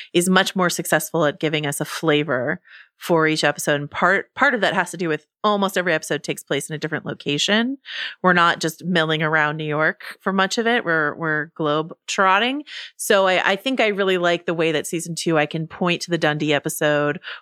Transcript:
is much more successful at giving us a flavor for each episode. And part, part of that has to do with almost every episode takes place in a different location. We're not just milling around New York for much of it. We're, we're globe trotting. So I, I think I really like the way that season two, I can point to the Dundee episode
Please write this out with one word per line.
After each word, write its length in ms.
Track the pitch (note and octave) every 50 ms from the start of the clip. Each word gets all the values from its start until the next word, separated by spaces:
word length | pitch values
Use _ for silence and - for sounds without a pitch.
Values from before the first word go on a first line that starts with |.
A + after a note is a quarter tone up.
| - - -
is 160 | F3 F3 F#3
much 260 | F#3 F#3 F#3+ F#3+ -
more 140 | F#3+ F3+ E3+
successful 560 | - - E3+ - F3 D3+ D3+ - - E3 E3
at 140 | D3 - -
giving 260 | - D3+ D#3+ D3+ D3+
us 160 | C#3+ C#3+ -
a 40 | D3+
flavor 760 | - - - - D#3+ D3 D3 D3 D#3 C3 B2+ A#2+ C#3+ E3+ - _ - - - - _ _
for 280 | _ - - F3 D#3+ D#3
each 160 | D#3 D#3 D3+ -
episode. 380 | D3 C#3+ - - - D3 C#3+
And 80 | D3 C#3+
part, 420 | - - G3 F3 F#3+ G3 - _ -
part 180 | - C4 C#4+ A#3+
of 80 | A3
that 140 | F#3+ E3+ -
has 160 | F#3 F3 -
to 60 | -
do 120 | E3+ F#3 E3
with 160 | D3+ D3+ _ _ _ _ -
almost 320 | G#3+ G#3 G3+ G3 F#3+ -
every 160 | F#3+ F3 F3+
episode 300 | D#3+ D#3 - - D#3 D3 -
takes 200 | - C#3+ - -
place 260 | - D#3 C#3 - -
in 60 | D#3+
a 20 |
different 260 | D3 - D#3 D#3+ C#3 -
location. 760 | - - - - - C#3+ D3 - - G3+ A3 A#3 B3+ C#4 - - - - - - - - _
We're 120 | - F#3 F3
not 260 | F3+ E3+ E3+ D#3+ E3+
just 240 | E3+ D#3+ D#3+ - D#3
milling 400 | E3+ F#3 E3+ D#3+ D#3+ D#3+ D#3 E3
around 340 | D3+ D#3+ D#3 D3+ D3+ D3+
New 60 | D#3 D#3
York 540 | D3+ D3 D3+ D#3 E3 G3 - - - - _
for 120 | - G3+
much 280 | F#3+ G3 F#3+ F#3+ - A#3+
of 80 | A3
it. 180 | A#3 A#3+ A#3+ -
We're, 300 | E3+ E3 D#3+ D3+ D3 -
we're 300 | - E3 D#3+ D#3 D3+ D3 D#3+ _
globe 400 | - D#3+ D3+ D3 D#3 D#3+ E3+ - _ _
trotting. 580 | - - - G3 F#3+ F#3+ G3+ A3+ B3 C4+ D4 D4 - - - - - _
So 280 | - - - G#3+ G3 F#3+
I, 280 | F#3 F#3 F3 - - G3
I 20 |
think 260 | G3 - C4 C4 A#3+
I 60 | A#3
really 320 | G#3+ G#3 F#3 G3+ F#3+ F#3+ F3+
like 260 | F3 F3 F3 E3+ -
the 80 | - E3+
way 180 | E3 D#3+ E3 D#3
that 120 | D3 -
season 300 | - - E3 E3 E3+ E3
two, 200 | - - F3 E3 D3+
I 80 | D3+
can 180 | D3+ - D#3+ D#3+
point 380 | D#3 - - F#3 F3 F3 - -
to 80 | -
the 80 | E3+ D#3+
Dundee 340 | E3 D3+ D3 D3+ D#3 D3+ D3
episode 640 | C#3 - D#3+ - - D#3+ D3+ D3 D3 D3 D3 D3 F3+ - - - -